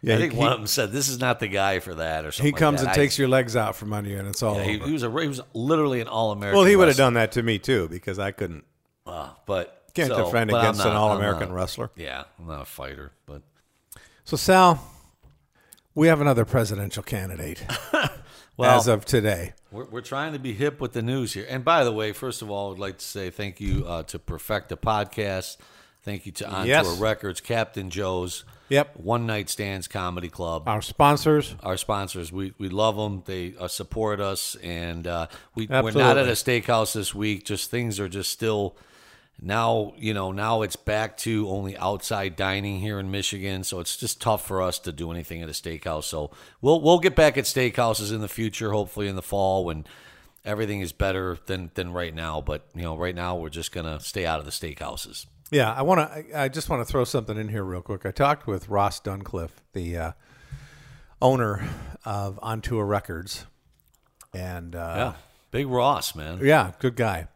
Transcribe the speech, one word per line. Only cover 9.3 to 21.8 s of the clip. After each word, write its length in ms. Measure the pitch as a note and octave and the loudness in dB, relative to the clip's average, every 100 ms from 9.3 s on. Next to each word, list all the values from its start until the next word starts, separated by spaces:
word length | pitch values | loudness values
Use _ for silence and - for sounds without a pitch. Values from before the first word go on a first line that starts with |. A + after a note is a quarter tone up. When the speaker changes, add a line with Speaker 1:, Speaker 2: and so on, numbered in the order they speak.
| - - | -14 -4
Speaker 2:
but 360 | F#2+ F2 - _ | -2 -4 -10 _
Speaker 1:
Can't 140 | - C#3+ | -2 0
Speaker 2:
so, 180 | A2 F#2 | 2 2
Speaker 1:
defend 240 | A#2 A2 | 2 4
Speaker 2:
but 80 | A#2+ | 4
I'm 60 | |
Speaker 1:
against 160 | A2+ G#2 | 4 4
an 60 | F#2 | 2
Speaker 2:
not, 80 | G#2+ | 4
I'm 40 | |
Speaker 1:
All-American 460 | G#2+ G2+ G#2 F2 F#2 | 4 4 2 0 -2
Speaker 2:
not, 60 | |
Speaker 1:
wrestler. 360 | F2+ F2+ - A2+ - | -4 -4 -4 -10 -8
Speaker 2:
Yeah, 280 | D2+ C2 C#2 _ | -10 -10 -12 _
I'm 80 | E2+ | -12
not 140 | D2 | -12
a 60 | C2+ | -12
fighter. 440 | - C2+ C#2 C#2 _ | -12 -12 -12 -16 _
But 160 | - D2 - _ _ _ _ - - _ | -18 -18 -20 _ _ _ _ -20 -20 _
Speaker 1:
So, 120 | - D#3 | -6 -2
Sal, 440 | - F#3 F#3 D#3+ - - _ _ - _ _ _ _ - _ | 6 8 8 6 0 -20 _ _ -20 _ _ _ _ -20 _
we 140 | - D#3+ | 4 6
have 120 | D#3+ | 6
another 240 | C#3+ B2 | 6 4
presidential 580 | G#2+ B2+ G#2+ G2+ G2+ - | 4 2 2 -2 -4 -6
candidate 600 | - G#2+ F#2+ F2 D#2 F2 - - - | -6 -6 -6 -8 -8 -10 -8 -8 -2
Speaker 2:
<laughs> 640 | D#4 G3+ - - - - - | 0 0 -4 -18 -20 -20 2
Well, 220 | B2 B2 | 6 8
Speaker 1:
as 80 | A#2 | 6
of 180 | G#2+ - | 2 4
today. 480 | B2+ G#2+ F#2 F2+ - _ | 4 4 0 -4 -12 _
Speaker 2:
we're, 140 | G2+ G#2 | -14 -10
we're 140 | A2+ | -10
trying 320 | - C3+ D#3 | -6 -6 -4
to 40 | D3 | -6
be 140 | C3 | -8
hip 260 | G#2 C#3+ C#3+ | -2 -2 -2
with 120 | B2+ | -6
the 100 | A#2+ | -2
news 300 | A2+ C3 A2+ | -2 0 -2
here. 140 | G2 A#2 | -6 -8
And 160 | C3 | -4
by 200 | B2 E3 | 2 4